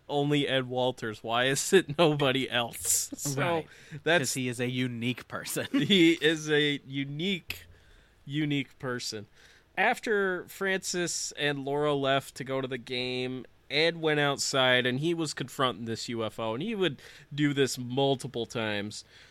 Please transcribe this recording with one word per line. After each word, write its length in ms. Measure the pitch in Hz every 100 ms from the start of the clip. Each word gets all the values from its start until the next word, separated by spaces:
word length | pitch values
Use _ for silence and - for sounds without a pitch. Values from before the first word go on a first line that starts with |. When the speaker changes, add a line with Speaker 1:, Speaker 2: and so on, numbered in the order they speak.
| -
Speaker 1:
only 380 | 143 143 147 131
Ed 200 | 131 127
Walters? 560 | 127 127 127 117 107
Why 220 | 113 113 131
is 260 | 135 -
it 260 | 196 - 143
<laughs> 0 |
nobody 520 | 165 147 143 135 127
else? 600 | 120 120 - - - - -
So 240 | 143 135
Speaker 2:
Right. 260 | 180 165 151 - - 151
Speaker 1:
that's 160 | 151 170
Speaker 2:
'Cause 120 | 127
he 160 | 135 127
is 100 | 120
a 100 | 123
unique 580 | 127 127 117 117 120 -
person. 400 | 95 - - -
<laughs> 20 |
Speaker 1:
He 420 | 277 143 196 165
is 360 | 165 151 165 151
a 300 | 147 147 143 127
unique, 800 | 135 139 147 185 185 - - - - - - _ _ -
unique 520 | 147 151 143 131 -
person. 480 | 135 123 - 107 101 _ - - _ -
After 680 | 208 254 - 208 196 180 -
Francis 800 | - 196 190 - 180 170 - - -
and 240 | 147 143
Laura 300 | 135 143 151
left 420 | 143 135 139 - -
to 80 |
go 160 | 131 135
to 80 | 131
the 100 | 131
game, 680 | 117 123 127 127 127 127 - _ -
Ed 300 | 139 165 170
went 180 | 156 151
outside 640 | 143 135 - 139 127 127 123
and 140 | 127
he 140 | 160
was 200 | 170 156
confronting 520 | - 127 - 131 98 113
this 240 | 110 -
U 160 | 117 107
F 120 | -
O, 140 | 113 117
and 60 |
he 140 | 202 214
would 260 | 180 127 - - -
do 200 | 143 147
this 240 | 139 131 -
multiple 680 | 123 127 139 135 135 117 113
times. 600 | 120 110 104 104 - - - -